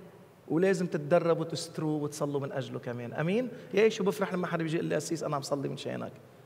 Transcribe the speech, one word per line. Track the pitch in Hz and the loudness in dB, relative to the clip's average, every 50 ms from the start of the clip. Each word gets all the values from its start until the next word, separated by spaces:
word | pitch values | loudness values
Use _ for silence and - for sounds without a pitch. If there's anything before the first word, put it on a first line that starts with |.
| - - - - - - - - - - | -18 -18 -20 -20 -20 -20 -20 -14 -6 0
ولازم | - 160 185 190 196 170 185 170 | 2 4 4 4 4 4 2 0
تتدربوا | - 170 147 147 175 175 165 170 165 165 | 0 -2 2 6 4 6 6 6 2 2
وتستروه | 165 160 - 156 - - - - 156 156 151 151 147 | 2 -4 -4 -6 -6 -6 -6 -4 -2 0 0 0 -2
وتصلوا | 147 147 - 151 143 143 143 | -2 -2 -2 -2 0 0 0
من | 135 139 | -2 -2
أجله | - 143 127 117 123 127 | -4 -4 -6 -4 -6 -8
كمان. | 123 131 120 120 120 120 139 | -6 -6 -6 -6 -6 -6 -2
أمين؟ | 147 151 165 190 233 262 233 - - - - - | 0 0 2 2 2 0 -2 -4 -10 -10 -2 4
يا | 196 220 220 | 6 6 6
شو | 220 - 190 | 4 4 0
بفرح | 196 196 - 202 185 185 | 0 2 0 -2 -2 0
لما | 180 180 165 | -2 -2 0
حدا | 165 165 170 | -2 -2 0
بيجي | 160 156 | 0 0
يقول | 170 170 160 | 0 0 0
لي: | 170 160 | 0 0
"أسيس، | 151 - 165 156 - | 0 -2 -4 -4 -2
أنا | 156 151 | -2 -2
عم | 139 | -2
صلي | 131 - 151 143 139 143 | -2 -2 -2 -2 -2 -4
من | 139 143 | -4 -6
شانك، | - 123 127 123 117 104 - - - - - - - | -6 -6 -4 -4 -6 -8 -10 -14 -20 -20 -20 -20 -20